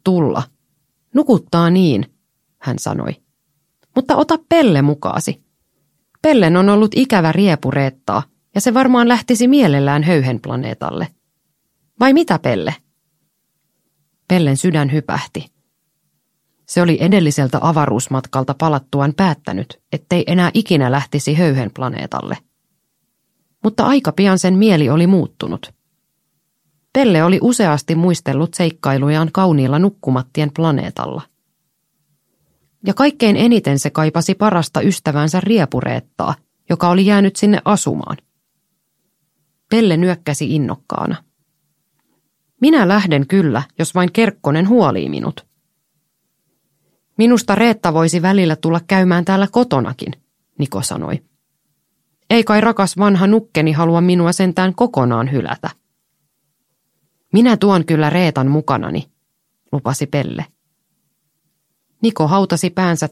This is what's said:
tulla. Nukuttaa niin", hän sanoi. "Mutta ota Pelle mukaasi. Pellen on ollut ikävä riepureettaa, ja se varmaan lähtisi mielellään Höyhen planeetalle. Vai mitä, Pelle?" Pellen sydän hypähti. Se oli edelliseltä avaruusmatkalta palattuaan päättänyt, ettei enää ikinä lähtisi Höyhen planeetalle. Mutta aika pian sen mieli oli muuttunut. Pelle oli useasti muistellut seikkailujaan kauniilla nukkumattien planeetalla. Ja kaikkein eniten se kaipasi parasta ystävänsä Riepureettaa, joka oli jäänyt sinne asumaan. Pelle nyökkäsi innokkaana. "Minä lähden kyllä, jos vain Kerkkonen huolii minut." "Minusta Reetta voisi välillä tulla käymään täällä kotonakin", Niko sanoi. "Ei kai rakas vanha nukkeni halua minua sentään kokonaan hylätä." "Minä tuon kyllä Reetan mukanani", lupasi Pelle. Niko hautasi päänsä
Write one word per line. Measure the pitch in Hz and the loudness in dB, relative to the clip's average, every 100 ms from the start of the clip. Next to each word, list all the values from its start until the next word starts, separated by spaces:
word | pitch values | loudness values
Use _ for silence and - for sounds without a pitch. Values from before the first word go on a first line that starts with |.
tulla. | - 180 143 - 135 _ _ _ _ _ _ | -2 0 0 -2 -6 _ _ _ _ _ _
Nukuttaa | 254 302 214 - 170 170 | -2 2 2 2 0 2
niin", | 180 175 107 - _ _ _ _ _ | 4 2 0 -4 _ _ _ _ _
hän | - 117 | -8 -6
sanoi. | - 101 - - _ _ _ _ _ _ _ 247 | -6 -8 -8 -12 _ _ _ _ _ _ _ -4
"Mutta | 262 294 | 0 0
ota | 302 320 - | 0 -2 0
Pelle | 330 262 147 | 2 4 2
mukaasi. | 143 147 - 123 - - _ _ _ _ _ _ _ _ | 2 0 -4 -6 -8 -10 _ _ _ _ _ _ _ _
Pellen | 311 277 170 175 | 0 2 4 4
on | 196 | 4
ollut | 208 214 - | 4 2 0
ikävä | 262 202 160 | 0 0 0
riepureettaa, | 165 202 151 131 139 135 135 - 101 - _ _ 202 | 2 0 0 -2 -2 -2 -4 -6 -6 -6 _ _ -6
ja | |
se | 247 | -2
varmaan | 233 262 247 233 | 0 2 2 2
lähtisi | 240 - 233 247 | 0 0 0 2
mielellään | 285 208 139 139 143 | 4 4 2 0 0
Höyhen | 151 165 127 120 | 2 0 0 -4
planeetalle. | - 123 117 - - - 170 _ _ _ _ _ _ _ _ - | -6 -8 -8 -8 -8 -8 -10 _ _ _ _ _ _ _ _ -2
Vai | 254 | 2
mitä, | 277 339 160 | 2 2 -2
Pelle?" | - 107 82 - _ _ _ _ _ _ _ _ _ _ _ _ _ _ - | -2 -4 -4 -8 _ _ _ _ _ _ _ _ _ _ _ _ _ _ -2
Pellen | 180 151 135 | 0 0 0
sydän | 185 156 143 | 0 0 0
hypähti. | 151 - 156 - - - _ _ _ _ _ _ _ _ _ _ _ - | -2 -4 -6 -8 -14 -14 _ _ _ _ _ _ _ _ _ _ _ -6
Se | - | 0
oli | 175 160 | 2 2
edelliseltä | 170 196 156 143 135 147 | 2 2 2 0 -2 0
avaruusmatkalta | 160 156 143 135 - 131 - 135 131 | 0 0 0 -2 -4 -6 -4 -4 -4
palattuaan | 135 165 143 - 143 139 | -2 -2 -2 -4 -2 -2
päättänyt, | 143 190 147 - 95 - - _ | 0 0 -2 -6 -8 -10 -14 _
ettei | - - 175 - | -10 -4 -2 0
enää | 175 175 | 0 0
ikinä | 233 214 160 127 | 0 0 0 0
lähtisi | 135 139 147 143 | -2 -4 -6 -2
Höyhen | 151 175 135 113 - | 0 0 0 -4 -6
planeetalle. | 131 - - - 50 - _ _ _ _ _ _ _ _ _ _ _ _ | -8 -8 -10 -10 -10 -12 _ _ _ _ _ _ _ _ _ _ _ _
Mutta | 220 220 233 | -4 0 0
aika | 277 - | 0 0
pian | 147 196 185 | 0 2 2
sen | 185 185 | 2 2
mieli | 214 170 139 | 4 2 2
oli | 156 175 | 2 2
muuttunut. | 190 - - - 87 - _ _ _ _ _ _ _ _ _ _ _ _ | 2 0 -6 -10 -10 -12 _ _ _ _ _ _ _ _ _ _ _ _
Pelle | 262 269 165 | 0 2 4
oli | 165 190 | 4 2
useasti | 240 247 190 147 - 165 | 2 2 0 0 -2 0
muistellut | 175 170 - 135 165 | 0 -2 -2 -4 -4
seikkailujaan | - 170 160 139 135 143 156 160 | -2 -4 -4 -4 -2 0 0 -2
kauniilla | 185 190 151 131 143 | 0 2 2 0 0
nukkumattien | 196 202 - 127 127 - 151 147 | 0 -2 -4 -4 -4 -4 -4 -2
planeetalla. | 165 143 - - 62 - - _ _ _ _ _ _ _ _ _ _ _ _ _ _ _ 190 | -2 -2 -4 -8 -8 -10 -14 _ _ _ _ _ _ _ _ _ _ _ _ _ _ _ -4
Ja | |
kaikkein | 196 285 294 226 202 | 0 0 2 2 2
eniten | 240 233 - 139 | 4 2 2 -2
se | 147 | -2
kaipasi | - 156 160 165 190 | -2 -2 0 -2 0
parasta | 214 175 156 151 | 0 0 -2 -2
ystävänsä | 156 180 - 147 156 180 | -2 -2 -2 -2 0 0
Riepureettaa, | 180 226 143 127 123 120 - - - 147 _ _ - | 0 0 0 -2 -4 -6 -8 -8 -6 -6 _ _ -6
joka | 170 175 | -2 0
oli | 185 196 | 2 2
jäänyt | 202 196 - | 2 2 0
sinne | 208 208 - | 0 0 0
asumaan. | 208 - 76 - 143 _ _ _ _ _ _ _ _ _ _ _ _ _ _ - | -2 -2 -6 -8 -12 _ _ _ _ _ _ _ _ _ _ _ _ _ _ -4
Pelle | 220 214 160 | 0 2 2
nyökkäsi | 180 175 - 143 135 151 | 0 -2 -6 -6 -4 -2
innokkaana. | 131 - - - - 160 _ _ _ _ _ _ _ _ _ _ _ _ _ - | -4 -6 -8 -6 -6 -8 _ _ _ _ _ _ _ _ _ _ _ _ _ -2
"Minä | 269 320 180 | 2 4 4
lähden | 208 190 147 135 | 2 2 0 0
kyllä, | 196 160 113 139 - | 0 0 -2 -4 -8
jos | 165 185 | -4 -2
vain | 180 | -2
Kerkkonen | 180 226 - 147 156 196 | 0 -2 -2 -2 0 2
huolii | 240 156 98 69 | 2 2 0 -4
minut." | 73 57 - - _ _ _ _ _ _ _ _ _ _ _ _ _ _ _ _ - | -6 -8 -10 -16 _ _ _ _ _ _ _ _ _ _ _ _ _ _ _ _ 0
"Minusta | 233 240 - 202 | 2 2 2 0
Reetta | 233 220 180 | 2 0 -2
voisi | 156 165 170 | 0 0 0
välillä | 175 196 175 156 | 0 2 2 0
tulla | 165 170 - | -2 -2 0
käymään | 190 185 175 170 | 2 2 2 0
täällä | 190 196 | 0 0
kotonakin", | 233 247 135 107 127 - 127 _ _ _ - | 0 0 0 -2 -6 -12 -14 _ _ _ -8
Niko | 143 95 | -6 -6
sanoi. | - 73 76 - _ _ _ _ _ _ _ _ _ _ - | -8 -8 -8 -8 _ _ _ _ _ _ _ _ _ _ -2
"Ei | 233 | 0
kai | 220 214 | 2 2
rakas | 220 220 190 180 | 2 0 -2 0
vanha | 208 196 196 | 2 2 2
nukkeni | 220 220 160 156 | 2 0 -2 0
halua | 156 165 165 | 0 2 2
minua | 180 180 170 | 2 2 2
sentään | 180 185 170 185 185 | 0 -2 0 -2 0
kokonaan | 240 143 123 117 127 | -2 0 0 0 -2
hylätä." | 135 85 - - - _ _ _ _ _ _ _ _ _ _ _ _ _ _ _ | -4 -4 -8 -10 -14 _ _ _ _ _ _ _ _ _ _ _ _ _ _ _
"Minä | 196 240 214 | 2 4 4
tuon | 208 190 160 | 2 2 2
kyllä | 156 151 | 0 0
Reetan | 170 175 135 131 | 2 0 0 0
mukanani", | 151 - 131 - 85 - _ _ _ _ _ _ | 0 -2 -4 -4 -8 -10 _ _ _ _ _ _
lupasi | 143 - 135 143 | -6 -4 -6 -4
Pelle. | 147 - - 151 _ _ _ _ _ _ _ _ _ _ _ _ _ _ _ | -4 -6 -8 -14 _ _ _ _ _ _ _ _ _ _ _ _ _ _ _
Niko | 226 220 156 | -2 0 0
hautasi | 196 190 175 180 | 0 0 -2 -4
päänsä | 170 180 165 151 | -2 -2 -2 -4